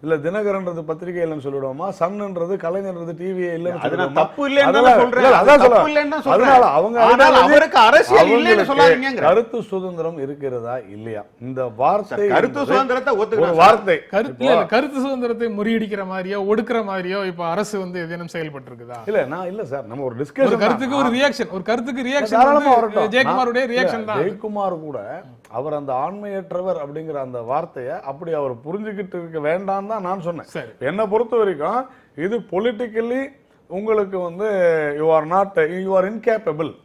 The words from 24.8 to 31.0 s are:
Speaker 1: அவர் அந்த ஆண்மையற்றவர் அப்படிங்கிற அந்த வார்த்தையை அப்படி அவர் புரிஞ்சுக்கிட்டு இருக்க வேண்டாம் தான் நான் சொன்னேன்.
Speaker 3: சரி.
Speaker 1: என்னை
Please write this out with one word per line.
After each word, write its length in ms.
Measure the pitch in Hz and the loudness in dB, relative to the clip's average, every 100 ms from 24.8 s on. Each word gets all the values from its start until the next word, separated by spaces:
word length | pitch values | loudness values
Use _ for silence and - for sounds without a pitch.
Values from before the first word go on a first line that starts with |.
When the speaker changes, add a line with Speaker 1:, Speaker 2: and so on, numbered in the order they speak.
| 156 127 101 156 135 117 _ | -10 -10 -10 -14 -16 -20 _
Speaker 1:
அவர் 240 | 110 147 | -8 -6
அந்த 200 | 147 143 | -6 -4
ஆண்மையற்றவர் 840 | 127 151 202 208 196 180 175 185 165 | -4 -4 -8 -10 -10 -8 -6 -4 -6
அப்படிங்கிற 400 | 143 147 160 147 | -8 -10 -10 -10
அந்த 200 | 131 123 | -8 -10
வார்த்தையை 580 | 117 143 165 - 123 175 | -4 -6 -6 -10 -10 -10
அப்படி 340 | 139 139 170 | -12 -12 -6
அவர் 180 | 160 139 | -4 -4
புரிஞ்சுக்கிட்டு 640 | 117 139 196 214 202 190 180 | -6 -10 -10 -10 -10 -10 -10
இருக்க 240 | 170 160 | -10 -6
வேண்டாம் 480 | 147 175 196 196 196 | -4 -4 -4 -6 -6
தான் 140 | 220 | -8
நான் 200 | 180 196 | -6 -6
சொன்னேன். 240 | 165 165 101 | -8 -10 -12
Speaker 3:
சரி. 220 | 165 120 - | -12 -14 -8
Speaker 1:
என்னை 260 | 127 185 | -6 -4